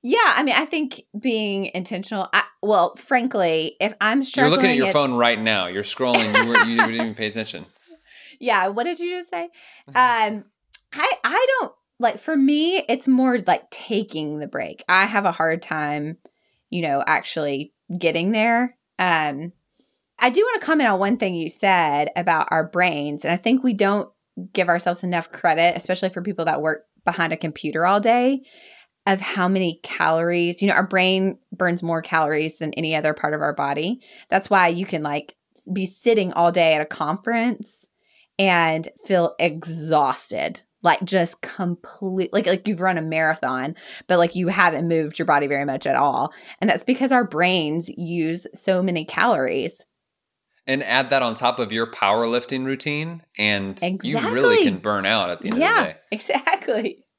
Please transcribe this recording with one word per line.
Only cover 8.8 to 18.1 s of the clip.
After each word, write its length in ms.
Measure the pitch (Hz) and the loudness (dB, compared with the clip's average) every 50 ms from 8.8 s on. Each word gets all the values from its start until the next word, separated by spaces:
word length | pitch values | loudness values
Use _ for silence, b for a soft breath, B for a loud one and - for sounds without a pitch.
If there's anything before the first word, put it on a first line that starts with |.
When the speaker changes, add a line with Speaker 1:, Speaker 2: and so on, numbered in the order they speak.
| 339 | -4
Speaker 1:
did 160 | 339 349 339 | -4 -4 -6
you 100 | 349 349 359 359 | -6 -8 -8 -8
just 120 | 339 - | -10 -10
say? 180 | - 339 339 349 _ - - - | -8 -8 -8 -10 _ -20 -20 -20
Speaker 2:
<laughs> 200 | - - _ - | -20 -20 _ -2
Speaker 1:
Um, 560 | 139 247 254 247 240 226 220 208 214 214 196 _ _ _ _ _ - - _ _ - | 2 4 4 4 4 2 0 0 -2 -8 -12 _ _ _ _ _ -20 -20 _ _ -6
I, 200 | 277 - 523 - - - | -2 -2 -2 -2 -2 -4
I 220 | - 302 427 508 508 539 508 | -2 0 2 2 2 2 0
don't, 120 | 349 - - _ _ _ _ _ | -2 -6 -8 _ _ _ _ _
like, 200 | 240 233 - 226 | -2 -2 -2 -2
for 160 | - - 320 | -6 -2 2
me, 420 | 285 269 269 294 294 311 339 370 381 - - | 2 4 4 4 4 2 2 0 -2 0 -2
it's 200 | 233 262 - 269 | -4 -2 2 2
more 300 | 262 254 262 262 247 240 - | 4 4 4 2 2 0 2
like 220 | - 170 - - _ | 0 0 0 -2 _
taking 680 | - - - - 220 202 - - - 156 156 151 151 151 | -18 -18 -8 -4 -2 -2 -2 -4 -6 -6 -6 -6 -6 -8
the 80 | 147 | -8
break. 380 | 147 - - 101 80 - - - - | -8 -8 -8 -8 -8 -10 -14 -4 0
I 180 | 180 185 190 | 2 2 2
have 180 | 214 214 208 202 | 2 0 0 0
a 80 | 185 170 | 0 0
hard 280 | - 160 165 160 170 165 | 0 0 0 0 -2 -4
time, 560 | - 160 156 151 147 147 147 147 151 165 _ _ - _ _ _ _ _ _ _ _ | -6 -6 -4 -2 -2 -2 -4 -4 -6 -8 _ _ -20 _ _ _ _ _ _ _ _
you 120 | - 175 165 | -6 -4 -2
know, 200 | 151 139 139 139 | 0 0 -2 0
actually 680 | - 156 - - - - 165 151 147 139 135 147 - _ _ _ _ 170 175 | 0 0 0 -2 -4 -6 -4 -4 -2 -4 -4 -6 -10 _ _ _ _ -8 -2
getting 320 | 175 165 | -2 0